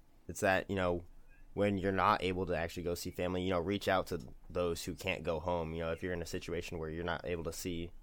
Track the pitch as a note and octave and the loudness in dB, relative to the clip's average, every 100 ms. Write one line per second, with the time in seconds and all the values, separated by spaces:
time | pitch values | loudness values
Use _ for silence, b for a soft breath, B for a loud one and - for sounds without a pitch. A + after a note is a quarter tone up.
0 | - - - E2+ G2+ F#2+ - G2 F2+ F2 | -20 -20 -12 0 4 4 2 2 2 2
1 | F2 - - - - - G2+ G2+ F#2+ F#2+ | -2 -16 -20 -20 -8 2 2 4 2 4
2 | F#2 G#2+ F#2 F2+ F#2 E2 E2+ - E2+ F2 | 6 6 2 0 0 0 -2 -2 -2 -2
3 | F2+ E2 F2+ F#2 F2+ F2+ E2+ G2+ G2+ F#2+ | -4 -2 0 0 2 2 2 0 4 2
4 | E2 E2+ B1+ - - F2+ F2 E2 - D2 | 2 -4 -6 -14 -6 0 0 0 -4 -6
5 | F#2+ F2+ E2 D#2+ E2+ F2 D#2+ E2 E2 E2 | -2 -2 0 -2 0 0 0 -2 -2 -2
6 | F#2 F2 E2 F2+ - E2+ E2+ F2 D#2 D#2+ | -2 -4 -4 -6 -4 -4 -4 -4 -4 -4
7 | E2+ E2 - E2+ E2 - F#2 E2+ E2+ - | -2 -2 -2 -2 -2 -4 -4 -4 -6 -10